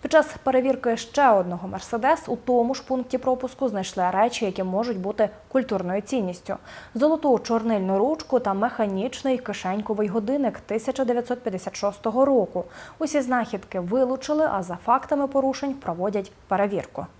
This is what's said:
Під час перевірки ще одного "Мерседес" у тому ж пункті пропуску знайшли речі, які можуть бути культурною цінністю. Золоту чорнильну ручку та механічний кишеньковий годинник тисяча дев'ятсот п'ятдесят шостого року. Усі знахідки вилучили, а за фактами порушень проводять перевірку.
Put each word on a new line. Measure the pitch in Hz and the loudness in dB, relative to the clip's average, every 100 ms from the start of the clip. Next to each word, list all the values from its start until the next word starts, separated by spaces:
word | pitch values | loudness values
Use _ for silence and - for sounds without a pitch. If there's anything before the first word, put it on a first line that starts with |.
Під | - | 6
час | 311 302 - | 4 4 -2
перевірки | - 254 262 262 240 226 | 0 2 2 0 0 -2
ще | - - 269 | -2 4 6
одного | 208 180 175 185 | 6 2 -4 -8
"Мерседес" | 190 - 233 254 320 - | -8 -6 0 2 2 0
у | 233 | -6
тому | - 247 233 262 | 2 2 2 -2
ж | - | -4
пункті | 262 254 254 | -4 -2 -2
пропуску | 262 254 254 - 262 | 0 -2 -4 -4 -2
знайшли | 202 185 - 180 | -2 -4 -2 0
речі, | 190 233 240 202 | 4 2 2 -4
які | 190 | -2
можуть | 185 185 240 196 | -2 -2 -2 -4
бути | 185 208 208 - - | -4 0 -2 -2 -2
культурною | 262 262 196 180 196 | -2 0 -2 -2 -4
цінністю. | 202 262 190 175 - - - - - | -2 -2 -2 -6 -8 -10 -10 -20 -10
Золоту | 226 294 320 302 226 | 0 2 4 4 2
чорнильну | 208 226 220 214 185 196 | 2 0 2 0 2 2
ручку | 240 311 - 254 | 2 0 0 0
та | 226 | 0
механічний | 196 233 - 208 190 240 - 269 247 | 0 -2 0 -2 0 -4 -4 -2 -2
кишеньковий | 247 202 185 202 214 214 208 | -2 -6 -4 -4 -2 0 0
годинник | 220 208 285 247 - | 0 0 0 0 -2
тисяча | - 220 247 269 247 | -4 -4 -2 -2 0
дев'ятсот | 240 240 247 | 0 0 -4
п'ятдесят | 233 185 190 - | -4 -4 -6 -2
шостого | 202 202 233 226 269 | -4 -2 -2 2 4
року. | 269 185 - - - - - | 4 2 -2 -6 -12 -20 -6
Усі | 311 294 | 0 0
знахідки | 247 247 220 196 - 190 | 0 0 0 -6 -6 -6
вилучили, | 175 240 254 262 262 302 311 | -2 2 2 0 -2 2 2
а | 196 | 0
за | 180 175 - | -4 -6 2
фактами | 254 262 285 277 | 2 2 0 2
порушень | 269 269 262 277 | 2 2 0 -4
проводять | 269 - 170 190 202 196 - - | -4 -6 -2 -2 -2 -6 -14 -2
перевірку. | 185 202 196 - - - | 0 2 0 -6 -10 -12